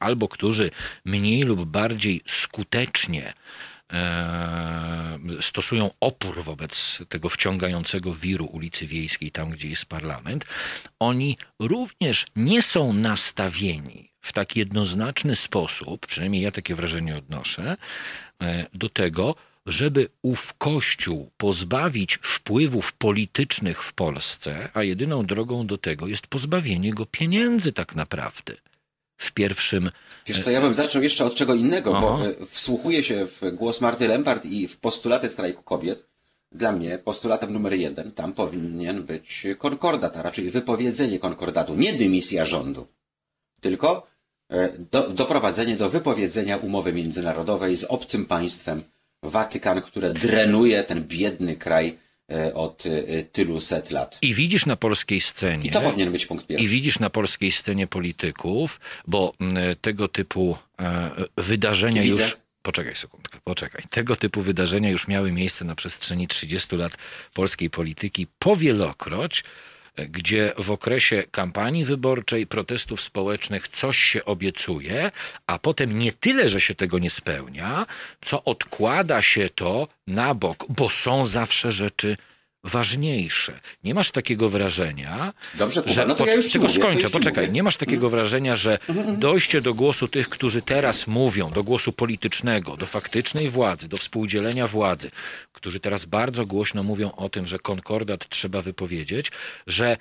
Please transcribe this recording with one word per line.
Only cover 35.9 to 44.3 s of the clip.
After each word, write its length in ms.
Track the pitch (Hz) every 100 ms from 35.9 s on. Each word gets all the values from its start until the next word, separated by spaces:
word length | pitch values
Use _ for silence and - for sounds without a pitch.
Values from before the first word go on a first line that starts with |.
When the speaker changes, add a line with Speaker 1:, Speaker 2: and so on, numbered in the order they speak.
| - _ _ _ _ _
Speaker 2:
Dla 200 | - 110
mnie 260 | 95 85 90
postulatem 540 | - 101 117 110 104
numer 200 | 107 101
jeden, 360 | 95 76 - 101
tam 200 | - 85
powinien 720 | 95 87 87 85 85 87 98
być 440 | 76 80 - - 98 98
konkordat, 580 | 143 139 175 147 85 82
a 60 |
raczej 280 | 87 - 90
wypowiedzenie 680 | 123 - 110 123 123 131 92
konkordatu, 560 | 92 82 87 - -
nie 180 | 76 196
dymisja 520 | 139 98 92 - 92
rządu, 420 | 78 82 65 65 - _ _ _ _ _ _ _
tylko, 460 | 95 92 151 185 - _ _